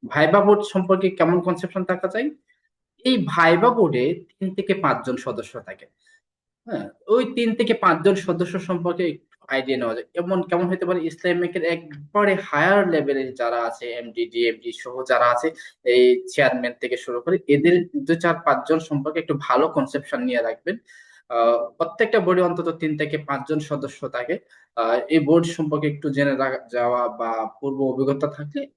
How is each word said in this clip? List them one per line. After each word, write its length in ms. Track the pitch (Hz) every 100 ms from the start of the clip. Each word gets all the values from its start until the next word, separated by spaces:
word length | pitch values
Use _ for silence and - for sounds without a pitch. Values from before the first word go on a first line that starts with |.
| -
ভাইবা 340 | 147 156 202
বোর্ড 220 | 202 208
সম্পর্কে 480 | - 190 180 190 190
কেমন 300 | 185 165 180
কনসেপশন 440 | 175 175 185 196
থাকা 240 | 180 180 185
চাই? 220 | 202 277 - _ _ _ _ _ _
এই 200 | 254 247 165
ভাইবা 440 | 160 165 170 226
বোর্ডে 540 | 233 175 127 131 175 - _
তিন 140 | 190
থেকে 200 | 185 190
পাঁচজন 420 | 190 151 120 120 123
সদস্য 440 | - 110 110 117
থাকে। 260 | 107 98 - _ _ _ _ _ _ _ -
হ্যাঁ, 180 | 175 101 _ -
ওই 260 | 226 247
তিন 200 | - 233
থেকে 200 | 214 233
পাঁচজন 400 | 226 190 165 180
সদস্য 460 | 196 185 165 175 190
সম্পর্কে 460 | - 180 175 175 175
একটু 380 | - _ _ -
আইডিয়া 300 | 135 131 131
নেওয়া 160 | 120
যায়। 100 | 113 -
এমন 280 | 175 175 185
কেমন 240 | 175 175 180
হতে 200 | 185 175
পারে? 200 | 185 160
ইসলামী 320 | 156 185 175
ব্যাংকের 260 | 175 180
একবারে 720 | 165 170 160 147 - 208 202 190
হায়ার 460 | - 147 165 202 190
লেভেলের 460 | 165 139 135 131
যারা 280 | 131 117 117
আছে, 300 | 117 113 120
এমডি, 380 | 120 117 110 117
ডিএমডি 420 | 117 117 113 117
সহ 320 | 113 127 127
যারা 260 | 127 123 123
আছে, 200 | 120 156 160 - _
এই 420 | 127 123 123 123 -
চেয়ারম্যান 440 | - 135 123 123 -
থেকে 160 | 123 123
শুরু 240 | - 120
করে 180 | 120 185 -
এদের 380 | 143 160 175 175 -
দু 180 | 135
চার 200 | 165 175 165
পাঁচজন 340 | - 131 - 160
সম্পর্কে 400 | 160 147 139 156
একটু 160 | 160 143
ভালো 280 | - 127 160
কনসেপশন 540 | 156 135 - - 135
নিয়ে 200 | 127 123
রাখবেন। 340 | 117 110 - 117 _ - - - _
আহ, 420 | 117 117 120 117
প্রত্যেকটা 500 | _ 165 - 220 226
বোর্ডে 220 | 175 180
অন্তত 260 | 180 170 165
তিন 280 | 165 156 151
থেকে 220 | 151 151
পাঁচজন 400 | 151 139 131 156
সদস্য 500 | 151 147 135 - 131
থাকে। 300 | 123 123 180 _ _ _ -
আহ, 240 | 113 120 -
এই 120 | 160
বোর্ড 260 | 143 165 165
সম্পর্কে 400 | - 156 151 147
একটু 240 | 147 151
জেনে 260 | 135 143 135
রা-, 320 | 135 131 -
যাওয়া 360 | 120 120 123 123
বা 500 | 110 113 113 110 -
পূর্ব 220 | 139 135
অভিজ্ঞতা 440 | 135 127 135 139 147
থাকলে 400 | 147 147 277 277